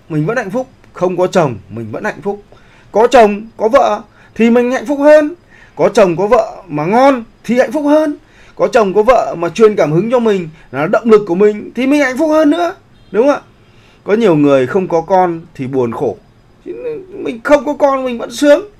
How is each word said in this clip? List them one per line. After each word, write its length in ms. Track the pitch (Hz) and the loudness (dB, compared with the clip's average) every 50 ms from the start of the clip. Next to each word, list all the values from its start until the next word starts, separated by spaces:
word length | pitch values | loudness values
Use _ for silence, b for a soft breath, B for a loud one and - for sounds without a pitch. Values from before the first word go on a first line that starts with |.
| _ - | _ -6
mình 160 | 160 151 151 | -4 -4 -2
vẫn 120 | 185 233 | -2 -4
hạnh 120 | 262 214 190 | -4 -6 -6
phúc. 180 | 190 254 254 - - _ _ _ - | -6 -8 -8 -8 -14 _ _ _ -8
Không 240 | - 180 180 185 | -4 -4 -4 -2
có 100 | 165 180 | -2 -2
chồng, 300 | 180 180 185 160 135 113 95 - - | 0 0 0 0 0 -2 -8 -14 -16
mình 220 | 104 117 113 107 | -14 -14 -12 -12
vẫn 120 | 120 - - | -10 -8 -8
hạnh 180 | 208 - - | -8 -8 -8
phúc. 220 | 156 202 202 208 - _ b b b b b b b b | -8 -8 -8 -10 -12 _ b b b b b b b b
Có 160 | b 202 233 | b 2 2
chồng, 400 | 240 277 247 220 208 208 202 220 226 - | 4 6 4 4 4 2 -2 -10 -14 -8
có 100 | - 202 | -6 -2
vợ 340 | 220 233 269 240 214 208 220 233 _ b b b b b | 2 2 2 2 2 -2 -4 -8 _ b b b b b
thì 140 | - 226 233 | 0 2 2
mình 220 | 233 247 240 247 | 2 2 0 0
hạnh 140 | 262 - - | -4 -4 -4
phúc 140 | - 294 277 | -4 -4 0
hơn. 340 | 277 302 302 311 302 302 349 - _ b b b b b b | 4 4 4 4 4 0 -6 -12 _ b b b b b b
Có 140 | 139 156 208 | -2 -2 0
chồng, 280 | 196 226 202 180 165 | 2 2 2 2 0
có 100 | 165 196 | -2 -2
vợ 360 | 208 247 226 - - - - - | 0 0 0 0 -2 -8 -16 -14
mà 180 | - 147 151 151 | -8 -6 -4 -2
ngon 380 | 175 214 247 269 277 269 240 226 - - _ - | 0 2 2 4 2 2 0 -4 -12 -18 _ -6
thì 160 | - 240 247 | -2 0 0
hạnh 120 | 262 240 | 0 0
phúc 120 | 220 311 285 | -2 -2 0
hơn. 320 | 285 302 311 311 302 302 - b b b b b b b | 2 2 2 2 0 -4 -8 b b b b b b b
Có 120 | b 180 | b -2
chồng, 260 | 202 196 247 214 190 170 | 0 2 2 2 2 2
có 100 | 208 208 | 2 4
vợ 320 | 247 254 196 135 131 160 | 4 4 2 2 -2 -4
mà 120 | 165 170 170 | -4 -4 -4
truyền 260 | 165 - 226 214 208 | 2 4 4 4 4
cảm 160 | 196 170 147 | 2 0 0
hứng 200 | 151 170 208 233 | 0 0 0 0
cho 80 | 254 247 | 0 0
mình, 300 | 226 220 202 185 170 160 b b b b | 0 0 0 -2 -4 -8 b b b b
là 160 | 127 135 151 | -6 -6 -2
động 240 | 185 233 214 - 233 | -2 -2 0 2 4
lực 140 | 220 208 208 | 2 2 2
của 80 | - 170 | 0 0
mình 360 | 185 208 208 214 208 - - - | 2 2 0 0 -2 -8 -10 -6
thì 120 | 233 262 | -4 -2
mình 140 | 269 294 294 | 0 0 0
hạnh 160 | 277 254 254 | 0 0 -2
phúc 120 | 247 320 302 | -2 0 0
hơn 200 | 302 311 311 294 | 2 2 2 2
nữa. 260 | 311 349 349 339 392 - _ _ _ _ _ _ | 2 0 -2 -6 -6 -10 _ _ _ _ _ _
Đúng 160 | - 208 254 | -2 0 2
không 80 | 285 269 | 2 0
ạ? 60 | - - _ _ _ b b b b b b b b b | -2 -6 _ _ _ b b b b b b b b b
Có 100 | 175 202 | -2 0
nhiều 220 | 226 233 190 165 | 2 2 2 2
người 320 | 151 143 143 139 135 127 | 4 4 4 2 2 2
không 200 | 123 - 196 185 | 0 -2 -4 -2
có 140 | 151 170 165 | -2 -2 -2
con 400 | 160 170 190 185 185 175 170 165 170 - - | 0 0 2 2 2 0 -2 -6 -12 -16 -14
thì 120 | - 131 | -12 -10
buồn 240 | 123 139 131 123 117 | -6 -4 -2 -2 -2
khổ. 260 | 110 - 151 113 92 - - _ _ _ _ _ _ _ - - - - - 311 - - - - | -4 -4 -4 -6 -6 -8 -14 _ _ _ _ _ _ _ -16 -14 -14 -10 -10 -10 -10 -10 -14 -16
Mình 300 | - - - 294 247 226 - | -14 -10 -10 -10 -8 -6 0
không 220 | 247 294 285 240 | 2 2 2 2
có 80 | 294 285 | -2 -4
con 320 | - 302 277 269 262 262 | 0 0 0 0 -2 -4
mình 120 | 254 240 | -6 -8
vẫn 140 | 233 - 269 | -8 -10 -10
sướng, 380 | 240 - 294 285 294 349 415 - - | -4 0 2 4 4 2 0 -4 -16